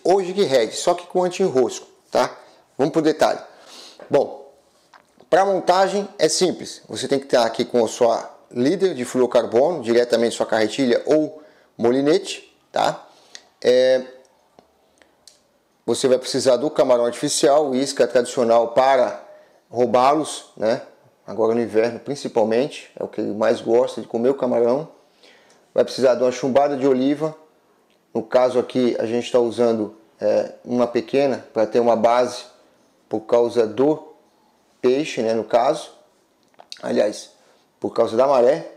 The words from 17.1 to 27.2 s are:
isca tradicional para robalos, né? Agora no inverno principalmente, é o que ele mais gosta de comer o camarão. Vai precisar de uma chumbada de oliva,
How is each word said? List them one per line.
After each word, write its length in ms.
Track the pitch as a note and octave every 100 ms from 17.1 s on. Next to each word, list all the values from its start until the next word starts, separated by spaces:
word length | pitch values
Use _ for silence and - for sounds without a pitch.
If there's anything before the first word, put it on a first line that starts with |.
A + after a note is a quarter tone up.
| A#2 D3 - D3+ D3 C#3+
isca 320 | B2+ C3+ - A2+
tradicional 640 | B2+ A#2+ - A2+ A#2 A2+
para 520 | C3 C3 C3+ A2 - - - _ _ _
robalos, 840 | A#2 B2 B2 C3 D#3 C#3+ - - -
né? 240 | A2 C3+ - _ _ _ -
Agora 300 | G2+ A2 A#2
no 40 |
inverno 380 | A2 G#2+ A#2 A2+
principalmente, 880 | - C#3+ B2+ - A2 A2+ D3 - -
é 80 | -
o 60 | G2
que 120 | -
ele 140 | A2
mais 260 | G#2 A2 A#2
gosta 400 | A2+ A#2+ B2+ -
de 60 | G#2+
comer 220 | A#2 B2
o 60 |
camarão. 540 | C3+ B2+ A#2+ A#2+ C3+ D#3+ _ _ _ _ _ _ _ _
Vai 80 | -
precisar 320 | A#2+ - B2+
de 80 | A#2
uma 80 | B2+
chumbada 460 | B2 C#3 B2+ C#3+ C3+
de 100 | C#3
oliva, 500 | B2+ C3+ C#3+